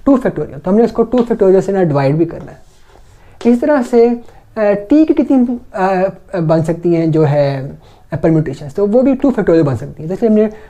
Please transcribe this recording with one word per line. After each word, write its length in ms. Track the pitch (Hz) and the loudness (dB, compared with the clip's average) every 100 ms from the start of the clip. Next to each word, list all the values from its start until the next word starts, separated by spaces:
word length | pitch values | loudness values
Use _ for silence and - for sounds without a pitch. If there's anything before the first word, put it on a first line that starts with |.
| - | 0
टू 120 | 254 | 0
factorial। 460 | 208 165 147 139 | 0 -4 -8 -8
तो 80 | 185 | -2
हमने 120 | 208 | 0
उसको 200 | 233 240 | 2 0
टू 140 | 226 247 | -2 -2
factorial 440 | 240 226 190 190 | -2 0 2 2
से 100 | 190 | 2
ना 120 | 196 | 0
divide 320 | 170 139 139 156 | 0 0 0 0
भी 100 | 160 | -2
करना 260 | - - | -6 -16
है। 160 | - - - - - - - - - 233 | -20 -20 -20 -20 -20 -20 -20 -20 -4 0
इस 160 | 240 | 2
तरह 200 | 302 294 | 2 0
से, 280 | 240 240 240 | 2 2 2
अ, 120 | 240 - - - 220 | 0 -8 -20 -14 -4
टी 480 | 208 202 - 294 311 | 0 -2 2 2 4
की 80 | |
कितनी, 440 | 302 262 262 247 240 - | 2 2 2 0 -4 -10
अ, 360 | 196 190 185 190 - - 180 | -4 -2 0 -2 -4 -8 -4
अ, 40 | |
बन 240 | 160 165 | 0 0
सकती 300 | 165 165 175 | 0 -2 0
हैं 180 | 165 160 | 0 2
जो 120 | 156 | 2
है, 480 | 147 147 139 135 143 156 - - - | 2 2 0 -2 -10 -16 -20 -20 -12
अ, 20 | 151 | -4
permutations, 580 | 170 160 135 139 147 | 0 0 -2 -8 -8
तो 140 | - 202 | -4 0
वो 140 | 240 | 2
भी 140 | 269 269 | 2 2
two 160 | 277 | 0
factorial 300 | 220 185 165 | 0 2 2
बन 140 | 143 123 | 2 -2
सकती 280 | 143 - | -8 -12
हैं। 40 | 160 | -10
तो 60 | |
इसलिए 180 | 196 226 | -2 0
हमने 160 | 214 214 - - | 2 0 -4 -20